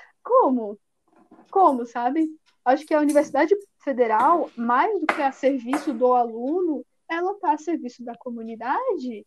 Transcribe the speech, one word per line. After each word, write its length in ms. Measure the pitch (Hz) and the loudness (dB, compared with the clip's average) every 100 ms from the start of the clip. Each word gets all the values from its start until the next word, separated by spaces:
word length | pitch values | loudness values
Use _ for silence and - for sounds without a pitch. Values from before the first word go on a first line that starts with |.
| - _ | -20 _
como? 540 | - 508 320 254 208 208 _ _ _ _ _ - _ | 2 4 4 0 -4 -10 _ _ _ _ _ -20 _
Como, 360 | 392 349 254 240 | 2 4 2 -6
sabe? 440 | 247 240 311 311 - _ _ | -4 -2 0 -2 -6 _ _
Acho 220 | 247 294 - | 0 0 2
que 80 | |
a 80 | 311 | 0
Universidade 540 | 294 294 294 269 311 403 - _ | 4 2 2 0 2 2 -2 _
Federal, 640 | 285 254 233 214 269 339 - - | -6 0 2 4 4 2 0 -4
mais 440 | 233 247 392 392 | 0 2 2 0
do 80 | 311 | -2
que 140 | - | -2
a 100 | 269 | -4
serviço 600 | - 262 277 233 294 302 | 0 0 0 -4 -4 -4
do 220 | 226 247 | 0 2
aluno, 720 | 247 233 226 254 349 349 269 - _ - | 2 0 -4 -4 -2 -2 -4 -10 _ -8
ela 240 | 330 359 403 | -4 -4 -2
tá 140 | 339 | -2
a 40 | 302 | -2
serviço 460 | 320 302 247 - | -4 -6 -8 -12
da 120 | 240 233 | -16 -14
comunidade, 1080 | - 233 226 226 233 359 523 349 254 208 | -12 -10 -12 -10 -4 -2 -2 -4 -6 -10